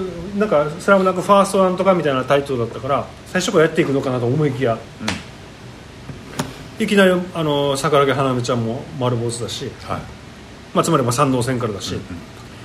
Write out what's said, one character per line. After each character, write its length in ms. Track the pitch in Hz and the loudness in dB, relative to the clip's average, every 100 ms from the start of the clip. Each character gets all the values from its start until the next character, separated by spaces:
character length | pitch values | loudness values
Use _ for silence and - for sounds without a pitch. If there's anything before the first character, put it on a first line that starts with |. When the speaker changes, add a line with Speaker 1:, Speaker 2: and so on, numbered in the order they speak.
| 185 170 180 202 | -6 -8 -8 -2
Speaker 1:
な 80 | 214 | 2
ん 40 | |
か、 180 | 147 151 170 | 2 2 -2
ス 100 | - | 4
ラ 80 | 196 | 4
ム 60 | |
ダ 80 | 190 | 4
ン 20 | |
ク 80 | 180 | 0
フ 80 | 175 | 4
ァ 120 | 202 | 4
ー 40 | 196 | 6
ス 60 | |
ト 100 | 196 | 4
な 60 | 185 | 2
ん 60 | 180 | 2
と 80 | |
か 100 | 190 | 2
み 100 | 180 | 4
た 80 | 147 | 2
い 20 | |
な 100 | 131 | 0
タ 140 | 127 143 | 2 0
イ 60 | |
ト 100 | 139 | 2
ル 60 | 123 | -2
だ 60 | 113 | -4
っ 40 | |
た 100 | 123 | -4
か 80 | 131 | -2
ら、 180 | 131 - - - | -2 -2 -12 -6
最 140 | 185 | -2
初 100 | 202 | 2
か 60 | 185 | 4
ら 80 | 160 | 4
や 40 | |
っ 40 | |
て 80 | - | 4
い 40 | 139 | 0
く 60 | |
の 80 | 135 | 0
か 100 | 131 | -2
な 100 | 127 | -2
と 60 | 120 | 0
思 200 | 147 147 | 2 0
い 60 | |
き 120 | 123 | 0
や、 140 | 123 110 - - 110 98 - - - - - - - - - - - - - - - - | -2 -2 -6 -10 -8 -8 -10 -18 -20 -20 -20 -20 -20 -18 -16 -16 -14 -10 -10 -10 -18 -6
Speaker 2:
う 20 | |
ん。 20 | |
Speaker 1:
い 40 | 214 | 2
き 80 | 202 | 6
な 100 | 190 | 6
り、 60 | 180 180 | 4 -2
あ 100 | 170 | -4
の、 320 | 156 143 143 139 | 0 0 0 0
桜 300 | 156 143 139 | 2 4 4
木 80 | |
花 200 | 131 135 | 2 0
道 80 | 123 | 0
ち 80 | 120 | 0
ゃ 60 | 120 | -2
ん 80 | |
も 180 | 113 131 151 147 | -2 -6 -8 -4
丸 200 | 123 120 | -2 0
坊 120 | 117 | -4
主 140 | 117 | -4
だ 60 | 110 | -8
し、 200 | - 131 - | -8 -10 -12
Speaker 2:
は 140 | - 85 | -8 -8
い。 40 | 78 - - - - - - | -8 -16 -18 -20 -20 -20 -4
Speaker 1:
ま 80 | 185 | -2
あ、 20 | 170 | 2
つ 60 | |
ま 60 | 151 | 2
り、 60 | |
ま 60 | 120 | 2
あ、 20 | |
山 260 | 123 143 131 | 2 2 2
王 60 | |
線 160 | 120 123 | 0 -2
か 80 | 117 | -4
ら 60 | |
だ 80 | 95 | -6
し、 140 | 95 90 | -8 -8
Speaker 2:
う 20 | |
ん 0 | |
う 20 | |
ん。 40 | |
Speaker 1:
っ 40 | - 85 - - - - | -10 -14 -16 -18 -18 -18